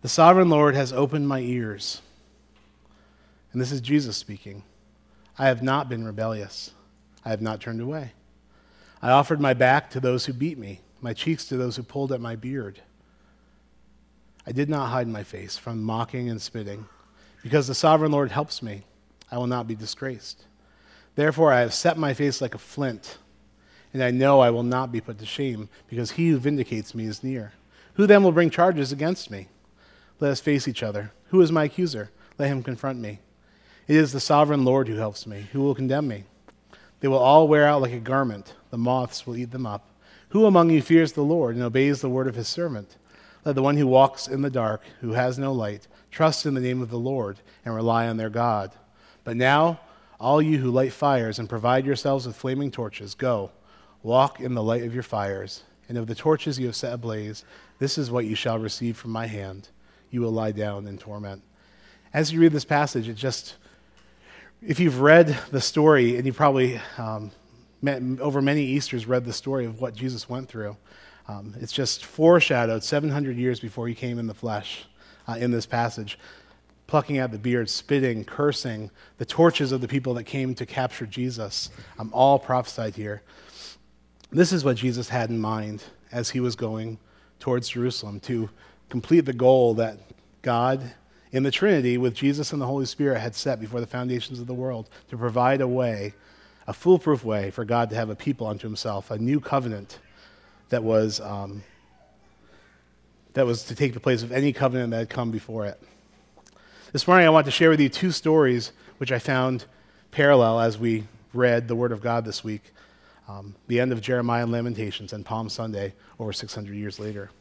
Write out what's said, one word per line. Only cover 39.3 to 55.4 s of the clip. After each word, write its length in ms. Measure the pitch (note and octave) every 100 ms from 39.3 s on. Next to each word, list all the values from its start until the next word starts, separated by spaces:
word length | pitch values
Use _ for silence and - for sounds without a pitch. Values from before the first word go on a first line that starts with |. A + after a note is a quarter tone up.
| A#2+
eat 140 | A#2+
them 160 | C3 A#2+
up. 240 | G#2 _ _ _ - _
Who 160 | G3+ A3
among 240 | F#3 E3+
you 120 | D#3+
fears 300 | B2 E3 D#3
the 100 | -
Lord 340 | C#3+ E3+ B2+ A#2
and 80 |
obeys 360 | A#2+ B2 C#3 C3+
the 100 | C3+
word 160 | B2+ C3
of 100 | A#2
his 120 | A2
servant? 480 | - E3+ A#2 G2 _ _ _ _ _
Let 100 | D3
the 80 | C3+
one 160 | C3+ D3
who 80 | C3+
walks 420 | B2+ C3+ - -
in 140 | C3+
the 80 | C#3
dark, 320 | B2+ A2 G#2+ - -
who 120 | A#2
has 260 | A2+ B2+ B2+
no 120 | C3+
light, 380 | C3 G#2+ G#2 _ _ _
trust 340 | - D#3+ D3+
in 80 | D#3
the 80 | C3+
name 220 | B2 B2+
of 80 | A#2+
the 80 | A#2
Lord 420 | B2 C3+ G2+ G2+ _ _
and 100 | A#2
rely 320 | A2 A2+ A#2 A#2
on 120 | A2+
their 100 | A2
God. 440 | A2+ A#2+ G#2+ G2 - _ _ _ _
But 140 | - A#2
now, 420 | C3+ C#3+ E3 E3 - - _ _
all 220 | A#2 D3
you 160 | D#3 D3+
who 120 | B2+
light 220 | B2 C3
fires 460 | - C#3+ C3 A2+ G#2+
and 100 | G#2
provide 380 | A2+ A#2 B2+ C3+
yourselves 400 | C3 C#3+ C#3 B2
with 100 | G#2
flaming 340 | C3 C3 C#3+
torches, 440 | B2 A2 - G2+
go, 360 | - B2+ A2+ G2 _ _ - _ _
walk 380 | A2 B2 C#3 -
in 120 | B2+
the 100 | B2
light 200 | A2 A#2+
of 100 | A#2+
your 100 | B2
fires, 600 | A#2 G#2+ G2+ G2